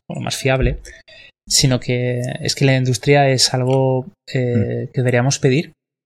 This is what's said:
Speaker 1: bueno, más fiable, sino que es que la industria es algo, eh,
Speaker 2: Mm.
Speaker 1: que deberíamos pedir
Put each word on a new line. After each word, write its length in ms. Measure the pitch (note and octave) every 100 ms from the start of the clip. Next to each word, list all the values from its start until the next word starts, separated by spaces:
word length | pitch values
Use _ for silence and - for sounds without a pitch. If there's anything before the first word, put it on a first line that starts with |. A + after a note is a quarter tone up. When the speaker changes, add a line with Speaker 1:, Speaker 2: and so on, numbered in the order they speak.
| -
Speaker 1:
bueno, 140 | -
más 160 | B2 -
fiable, 420 | C3 C3 B2 D3+ - - _ - - _ -
sino 320 | - C#3+ B2
que 420 | - B2 B2 B2 B2 C3
es 140 | - -
que 80 | C#3
la 120 | C3
industria 520 | B2+ A#2+ - C#3+ C#3
es 240 | B2+ -
algo, 520 | B2+ B2+ C3+ C3 B2+ B2+ - -
eh, 520 | C3 B2 A#2+ A#2 A#2+ A#2+
Speaker 2:
Mm. 40 |
Speaker 1:
que 80 | -
deberíamos 380 | B2 A#2+ B2+ -
pedir 340 | C#3 B2+ - _ _ _